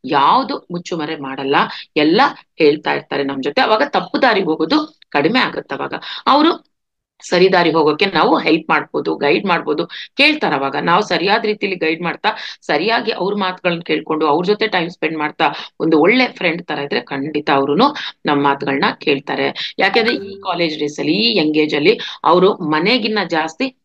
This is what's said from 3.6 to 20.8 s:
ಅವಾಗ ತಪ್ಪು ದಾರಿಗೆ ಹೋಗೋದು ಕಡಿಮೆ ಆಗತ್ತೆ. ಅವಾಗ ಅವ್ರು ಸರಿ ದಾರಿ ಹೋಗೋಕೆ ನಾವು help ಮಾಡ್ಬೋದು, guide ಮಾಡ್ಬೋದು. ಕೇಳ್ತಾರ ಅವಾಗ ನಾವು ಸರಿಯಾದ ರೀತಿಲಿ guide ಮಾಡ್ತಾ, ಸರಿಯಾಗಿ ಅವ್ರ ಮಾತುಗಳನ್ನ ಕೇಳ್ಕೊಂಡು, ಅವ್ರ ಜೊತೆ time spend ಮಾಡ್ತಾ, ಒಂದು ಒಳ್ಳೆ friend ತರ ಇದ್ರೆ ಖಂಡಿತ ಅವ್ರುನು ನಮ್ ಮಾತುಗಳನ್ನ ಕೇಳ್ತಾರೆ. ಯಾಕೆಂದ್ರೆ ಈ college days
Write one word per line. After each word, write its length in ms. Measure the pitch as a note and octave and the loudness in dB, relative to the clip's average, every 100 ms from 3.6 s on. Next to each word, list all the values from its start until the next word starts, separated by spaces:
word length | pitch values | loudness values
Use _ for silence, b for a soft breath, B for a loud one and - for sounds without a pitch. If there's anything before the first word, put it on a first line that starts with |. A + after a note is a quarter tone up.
ಅವಾಗ 200 | A3+ G#3+ C#4+ | 2 2 2
ತಪ್ಪು 320 | F#3+ F3+ C#4+ | -2 -2 0
ದಾರಿಗೆ 240 | B3+ G#3 E3+ | 2 2 0
ಹೋಗೋದು 540 | D#3 D#3+ D4+ D4+ _ _ | -2 0 0 -2 _ _
ಕಡಿಮೆ 300 | - D3 B3 | 0 2 2
ಆಗತ್ತೆ. 360 | F3+ - - C3+ | 0 -4 -10 -8
ಅವಾಗ 180 | C#3 D#3 B B - | -8 -8 B B 2
ಅವ್ರು 380 | C4+ D#4 E4+ _ _ _ _ _ _ | 4 4 2 _ _ _ _ _ _
ಸರಿ 300 | - F3+ F#3 | -2 4 6
ದಾರಿ 180 | F#3 E3+ | 6 4
ಹೋಗೋಕೆ 340 | D#3+ D#3 D3+ D3+ | 4 2 2 0
ನಾವು 320 | D#3 G3+ D#4 | 2 2 2
help 320 | - D#3+ - | 2 0 2
ಮಾಡ್ಬೋದು, 460 | D#3 - D3 D3+ D3+ | -2 0 -4 -4 0
guide 300 | C#3+ F3+ G3 | 2 2 0
ಮಾಡ್ಬೋದು. 420 | E3+ D#3 D3+ F3 B B | -2 -2 -4 -4 B B
ಕೇಳ್ತಾರ 400 | - D4 D4+ F#3 | 0 2 2 -2
ಅವಾಗ 220 | C#3 C#3 C#3+ | -2 -2 -2
ನಾವು 200 | E3+ F3+ | 0 0
ಸರಿಯಾದ 440 | G#3+ E3 F3+ A3 G#3+ | 2 -2 0 0 0
ರೀತಿಲಿ 300 | G#3 G3 F#3 | -4 -4 -2
guide 260 | D#3+ D#3+ | -2 -2
ಮಾಡ್ತಾ, 280 | F3 D3 G#3 - B B | -6 -2 -4 -4 B B
ಸರಿಯಾಗಿ 500 | - D3 G3 A#3 A3 | -4 -2 0 0 -2
ಅವ್ರ 240 | - F3+ G#3 | -4 -2 -2
ಮಾತುಗಳನ್ನ 460 | F#3 F3+ F3+ E3+ | -4 -2 -4 -4
ಕೇಳ್ಕೊಂಡು, 460 | E3+ D#3 - D#3 D#3 | -4 -4 -2 -2 2
ಅವ್ರ 180 | D3 F3+ | 2 2
ಜೊತೆ 220 | G#3 A3 | 0 0
time 220 | F#3+ E3+ | 0 -2
spend 280 | - D#3 D#3+ | -4 -6 -4
ಮಾಡ್ತಾ, 320 | D3+ - D3+ B B _ | -6 -2 -2 B B _
ಒಂದು 200 | D#3+ D#3 | 2 4
ಒಳ್ಳೆ 280 | E3+ B3 B3+ | 6 4 2
friend 360 | - F3+ E3+ | 0 -2 -2
ತರ 160 | - D3 | -6 -6
ಇದ್ರೆ 220 | C#3 A#2 | -4 -6
ಖಂಡಿತ 480 | - C#3 C#3+ D3+ D3 | -4 -6 -4 -4 0
ಅವ್ರುನು 460 | C#3 C#3 D3 C#4 C#4+ B - - | 0 2 2 2 0 B -8 -2
ನಮ್ 180 | C#3+ | 2
ಮಾತುಗಳನ್ನ 420 | C#3+ C#3 C#3+ C#3 D3 - | 2 0 -2 -2 -2 -2
ಕೇಳ್ತಾರೆ. 760 | - C#3 - C#3 C#3 - - - | -2 -2 -2 -4 -4 -4 -10 -2
ಯಾಕೆಂದ್ರೆ 360 | F#3+ A#3+ A3+ - | 0 2 2 -2
ಈ 260 | - - | -6 -10
college 380 | F#3+ E3+ E3 | -6 -2 -2
days 200 | D3+ | -2